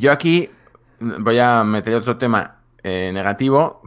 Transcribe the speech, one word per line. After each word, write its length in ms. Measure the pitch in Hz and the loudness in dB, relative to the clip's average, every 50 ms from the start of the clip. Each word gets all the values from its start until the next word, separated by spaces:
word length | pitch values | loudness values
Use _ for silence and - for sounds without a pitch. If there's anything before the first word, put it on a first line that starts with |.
yo 120 | 113 139 | 2 2
aquí 380 | 143 143 - 165 165 175 170 - - _ _ _ _ _ _ _ _ - | 2 2 2 2 2 2 0 -2 -10 _ _ _ _ _ _ _ _ -10
voy 380 | 113 117 98 - 107 117 113 120 | -8 -8 -6 -2 0 2 2 4
a 260 | 123 123 120 117 107 | 4 4 4 2 2
meter 300 | 107 107 107 98 110 113 | 0 0 -2 -2 -2 -2
otro 240 | 117 117 123 117 120 | -2 -2 -4 -4 -2
tema, 460 | 131 120 113 101 - - - _ _ _ _ _ | -2 0 0 -2 -2 -6 -12 _ _ _ _ _
eh, 280 | - 95 92 92 92 92 | -8 -6 -6 -4 -4 -6
negativo, 720 | 92 98 95 101 101 - 131 135 135 143 165 - - - - | -6 -4 -4 -4 -4 -2 0 0 2 2 0 0 -4 -12 -10